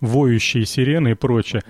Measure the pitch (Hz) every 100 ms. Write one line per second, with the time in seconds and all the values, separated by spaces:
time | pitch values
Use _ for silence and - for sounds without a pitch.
0 | 113 131 135 113 - 120 107 - 131 160
1 | 131 113 127 117 - 110 -